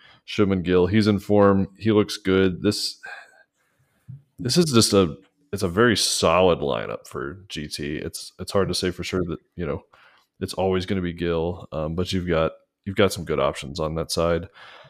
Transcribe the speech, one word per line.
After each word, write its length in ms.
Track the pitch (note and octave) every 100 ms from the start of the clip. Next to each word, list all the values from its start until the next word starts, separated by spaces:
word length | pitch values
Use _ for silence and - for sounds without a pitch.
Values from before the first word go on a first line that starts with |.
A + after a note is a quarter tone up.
| _ _ -
Shubman 360 | - G2 F#2+
Gill. 240 | E2+ F2+ F2+
He's 200 | A2 G#2
in 120 | G2
form. 480 | - G#2 G2+ G2 F#2 -
He 140 | A2
looks 260 | G#2+ G2+ -
good. 440 | - F#2+ F#2+ F2
This, 360 | G2+ - - - - - - _ _ _ _ _ _ _ - - _ -
this 180 | C3 E3
is 140 | E3
just 200 | A#2+ -
a, 220 | G2+ F2+ - _ _ _
it's 100 | G2
a 40 | G2
very 260 | F2 A#2+ G2
solid 640 | - - F#2 E2+ F#2 D#2+
lineup 480 | D2 A1+ G1+ G#1+ -
for 360 | - C#2 G2 F#2+
G 180 | E2 D2+
T. 280 | - D2 D2+
It's, 360 | F#2+ - - -
it's 120 | F#2
hard 160 | G2+ F2+
to 40 |
say 180 | F2+ F#2
for 120 | F2
sure 200 | E2+ F#2+ F2
that, 140 | D#2 _ -
you 100 | D#2+
know, 160 | C#2 - _ _ _ _ _
it's 140 | G2 -
always 300 | F#2+ F#2 F#2
gonna 140 | G2
be 120 | F2
Gill, 540 | E2+ E2+ E2 E2 F2+ -
um, 240 | D2+ D#2 E2
but 160 | F2+
you've 140 | F#2+ F2
got, 260 | E2 D#2+ - _ _ -
you've 100 | G2
got 180 | G2
some 120 | - D#2+
good 140 | D2
options 400 | C2+ - C#2 C#2
on 160 | D#2 D#2+
that 160 | D#2
side. 360 | - E2+ E2+ F2 - - -